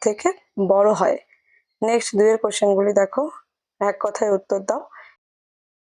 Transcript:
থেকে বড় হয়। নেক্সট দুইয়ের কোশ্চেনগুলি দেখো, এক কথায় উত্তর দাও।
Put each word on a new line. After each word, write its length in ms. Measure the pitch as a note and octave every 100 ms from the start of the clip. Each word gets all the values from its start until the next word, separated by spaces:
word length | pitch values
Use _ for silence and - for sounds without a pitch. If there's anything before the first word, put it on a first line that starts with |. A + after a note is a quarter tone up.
থেকে 280 | G#3+ G#3+ F#4 F#4+ _ - F#3
বড় 220 | G3 G#3
হয়। 260 | G#3+ F#3 - - _ _ _ _ -
নেক্সট 280 | A3 A#3 -
দুইয়ের 240 | G3+ G#3+ A3
কোশ্চেনগুলি 520 | G#3+ - G3+ G3 G3+
দেখো, 300 | G3+ G3 - D#4 - _ _ _ -
এক 160 | G3+ G3+
কথায় 300 | G#3+ G#3 G#3+
উত্তর 260 | G3 - G3 G3
দাও। 160 | B3+ - - - _ _ _ _ _ _ _